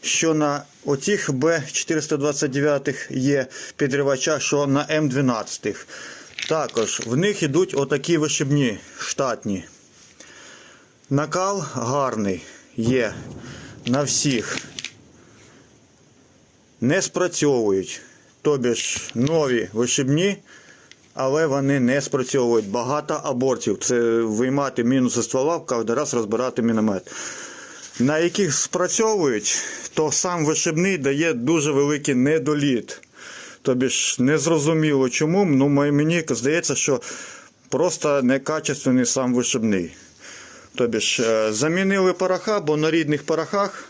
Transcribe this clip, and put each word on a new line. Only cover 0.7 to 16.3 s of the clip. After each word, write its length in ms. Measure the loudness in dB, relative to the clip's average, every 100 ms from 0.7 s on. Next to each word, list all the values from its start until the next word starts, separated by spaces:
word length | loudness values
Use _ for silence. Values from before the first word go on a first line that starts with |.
| -10
оцих 500 | -4 -2 0 0 0
Б 280 | 0 2 2 -2
чотириста 440 | -8 -2 -2 0 -2
двадцять 340 | 0 0 -2
дев'ятих 580 | 0 0 0 -2 -6 -6
є 360 | -2 2 2 0 -8 -16 -2
підривачах, 680 | 0 2 0 0 0 0
що 240 | 0 0 2
на 200 | 0 0
М 180 | 0 0
дванадцятих. 760 | 2 0 0 -4 -6 -6 -6 -12 -18 -16 -18 -16 -12 -4
Також 540 | -2 -2 -2 -2 -4 -2
в 100 | 0
них 260 | 0 0
ідуть 320 | 0 2 2 0
отакі 420 | 0 -2 0 0
вишибні 600 | 2 0 0 2 2 -2 -10 -12
штатні. 680 | -8 -4 -2 -2 -4 -6 -8 -20 _ -20 -20 -20 -20 -20 -20 -20 -20 -20 -20 _ _
Накал 520 | -2 0 -2 -2 -2 -4
гарний 680 | -6 -2 0 0 0 -2 -2 -8 -20 -14 -4
є 360 | 0 2 0 -4 -14 -16 -16 -16 -18 -10 -2
на 160 | 0
всіх. 560 | 0 0 0 0 -2 -8 -10 -14 -14 -16 -20 -20 -20 -20 -20 -20 -20 _ _ _ _ _ _